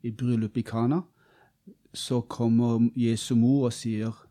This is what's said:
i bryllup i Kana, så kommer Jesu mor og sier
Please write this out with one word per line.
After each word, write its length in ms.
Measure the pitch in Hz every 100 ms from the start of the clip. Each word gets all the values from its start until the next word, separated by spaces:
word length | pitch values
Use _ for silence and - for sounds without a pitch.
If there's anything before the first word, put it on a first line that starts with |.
i 80 | 120
bryllup 440 | 113 123 117 110 123
i 40 |
Kana, 400 | 113 113 120 160 175 _ _ _ _ _ - - _
så 280 | - - 123
kommer 560 | - - 117 113 120 117 117 120
Jesu 380 | 117 113 - 120
mor 300 | 117 139 123
og 80 |
sier 400 | - 117 107 110 110 -